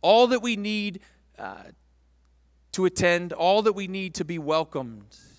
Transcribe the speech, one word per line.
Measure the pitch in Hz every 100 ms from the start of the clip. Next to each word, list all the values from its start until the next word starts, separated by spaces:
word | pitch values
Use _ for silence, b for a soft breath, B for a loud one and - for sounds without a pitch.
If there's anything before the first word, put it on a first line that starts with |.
All | 160 220 247
that | 247
we | 233 220
need, | 202 214 208 190 b b _ -
uh, | 101 98 82 - _ _ _ _ _ _ _ _ _
to | - 185
attend, | 180 180 175 175
all | 165 170 202
that | 220
we | 202 190
need | 190 190 -
to | 160
be | 170
welcomed | 147 156 160 151 127 110 101 - -